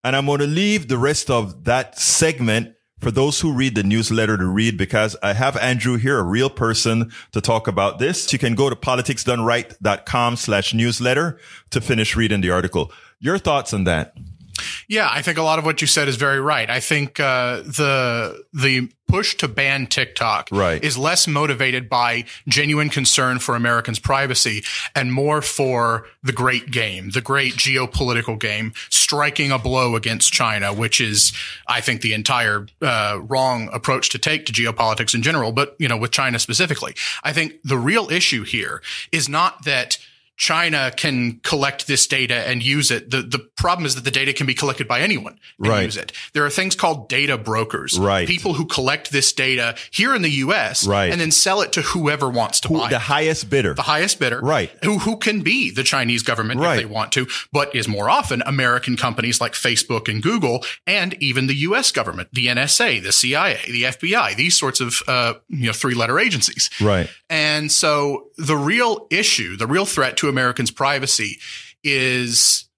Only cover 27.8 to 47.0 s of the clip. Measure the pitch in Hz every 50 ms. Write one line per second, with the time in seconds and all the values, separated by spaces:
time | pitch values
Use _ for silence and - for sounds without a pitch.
27.8 | 127 123 - - 139 123 120 117 113 - 113 107 - 107 104 104 110 110 113 -
28.8 | - - - - - - 151 147 147 147 143 - 151 139 135 127 110 127 127 131
29.8 | 127 123 117 113 101 113 113 110 - - - - 131 113 107 104 98 101 101 101
30.8 | 113 113 - - 123 110 107 98 - - - - - - - - - - 123 120
31.8 | 110 - 123 110 117 113 107 107 104 - 135 120 117 107 104 104 104 104 _ _
32.8 | - 143 120 110 104 104 104 98 - 113 135 131 131 131 127 117 113 - - 123
33.8 | - - 131 127 - - - 120 - 151 156 156 151 - 110 110 117 113 113 -
34.8 | 117 110 110 104 117 107 - 120 113 143 165 151 120 110 113 123 143 143 - _
35.8 | 160 127 117 110 113 117 - - 135 131 120 117 - - 117 - 185 165 151 -
36.8 | - 127 - - - - - - - 151 147 160 160 156 - - _ - 135 127
37.8 | 120 139 202 226 208 - 156 180 185 - - 117 101 - - 117 104 - - -
38.8 | - - - - - - - 165 131 131 143 160 175 185 - - - 240 143 127
39.8 | 123 - - - - - _ _ _ _ _ - - - 165 160 170 170 156 147
40.8 | 135 127 120 - - 156 135 123 120 120 113 - - - - 147 139 139 139 -
41.8 | - - 143 131 - - - 135 131 120 123 120 98 - 127 123 113 131 139 147
42.8 | 143 - 123 113 - 123 123 135 120 120 117 123 - - _ - - 175 180 180
43.8 | 165 143 127 131 120 135 127 135 135 135 139 - 147 131 127 - - 139 127 -
44.8 | 131 110 123 120 151 202 208 131 - - - _ _ - - _ 92 107 113 104
45.8 | 92 87 104 90 - - - - - - _ 151 147 143 147 - 185 190 190 -
46.8 | - 170 160 143